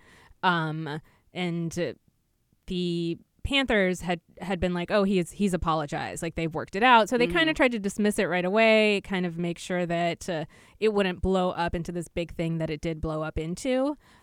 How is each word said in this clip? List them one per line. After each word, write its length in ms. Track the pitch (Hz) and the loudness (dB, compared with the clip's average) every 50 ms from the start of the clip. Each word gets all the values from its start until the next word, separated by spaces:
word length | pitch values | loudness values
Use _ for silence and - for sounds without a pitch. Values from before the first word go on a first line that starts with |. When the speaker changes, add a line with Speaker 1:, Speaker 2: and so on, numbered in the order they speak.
| _ - - - - - - - | _ -20 -20 -20 -20 -20 -10 -2
Speaker 1:
Um, 580 | - 185 175 170 160 156 151 160 160 147 147 151 - _ _ _ _ _ | 0 0 0 0 0 -4 -4 -6 -6 -8 -8 -10 -12 _ _ _ _ _
and, 460 | - - 180 175 165 170 170 165 - 175 | -8 -6 -4 -4 -4 -4 -4 -4 -4 -4
uh, 140 | 170 131 - _ _ _ _ _ _ _ _ _ _ _ _ _ _ | -4 -6 -6 _ _ _ _ _ _ _ _ _ _ _ _ _ _
the 520 | - 185 180 180 175 170 170 170 165 170 - _ _ _ _ | -8 -4 -4 -2 -2 -2 -2 -2 -4 -6 -8 _ _ _ _
Panthers 600 | - - 277 277 269 240 240 208 190 185 185 170 | -6 -2 0 0 2 2 2 4 4 2 0 -2
had, 180 | - 175 180 165 _ _ - - | -2 -4 -4 -4 _ _ -18 -12
had 200 | 185 175 202 170 | -6 -4 -4 -2
been 140 | 185 180 180 | 0 -2 0
like, 160 | 175 175 - | -2 -2 2
"Oh, 120 | 190 214 196 | 2 2 4
he's, 260 | 196 202 180 170 - | 4 2 2 0 0
he's 220 | - - 196 202 175 | -2 0 0 0 0
apologized. 680 | 170 - 165 156 160 151 135 - 151 135 104 90 - | 0 0 0 0 0 -2 -2 -4 -6 -6 -6 -8 -6
Like, 120 | 175 165 - | -8 -6 -4
they've 180 | - 165 160 160 | -4 -4 -4 -4
worked 220 | 156 120 - - | -4 -8 -6 -2
it 60 | 196 | 2
out." 260 | 226 254 247 226 214 185 | 6 8 8 8 6 4
So 80 | 247 | 2
they 100 | 240 240 | 2 2
Speaker 2:
Mm-hmm. 120 | 170 175 339 | 2 2 2
Speaker 1:
kinda 160 | 320 320 311 | 2 2 2
tried 180 | - 294 254 | 2 2 2
to 60 | 240 220 | 2 0
dismiss 400 | 190 196 - - 208 208 208 - | -4 -4 -2 0 0 2 2 2
it 60 | 202 | 0
right 180 | 151 170 180 175 | 0 0 0 0
away, 560 | 180 196 220 226 220 220 220 214 214 208 196 | 2 4 4 6 6 6 6 6 4 2 0
kind 220 | - - 202 185 180 | -2 -2 -4 -2 -2
of 120 | 175 165 165 | -2 -2 -4
make 200 | 175 170 170 - | -4 -4 -4 -6
sure 280 | - - 185 180 180 | -6 -4 -2 -2 -2
that, 420 | 170 175 170 170 170 165 - - - | 0 0 0 0 -2 -2 -4 -6 -6
uh, 160 | 175 156 160 - - - - - - - | -4 -4 -6 -8 -12 -20 -20 -20 -6 0
it 140 | 202 220 | 0 2
wouldn't 300 | 208 202 202 185 180 - | 4 4 2 2 0 -2
blow 280 | - 185 185 185 180 185 | 0 0 2 2 2 0
up 240 | - - 170 170 - | -2 -2 -4 -2 -2
into 160 | 175 165 - | -4 -6 -6
this 160 | 175 175 165 - | -6 -8 -8 -6
big 260 | - 180 170 156 - | -6 -6 -6 -6 -4
thing 240 | - 170 165 165 165 | -4 -4 -2 -2 -2
that 100 | 160 156 | -4 -4
it 100 | 156 147 | -4 -4
did 200 | - 170 160 156 | -4 -6 -6 -4
blow 220 | 151 160 156 156 | -4 -4 -4 -4
up 160 | 156 156 - - | -4 -6 -6 -6
into. 580 | 156 160 180 - - 269 254 262 262 285 302 - _ _ - _ | -6 -6 -6 -4 -2 0 0 0 0 0 -2 -6 _ _ -20 _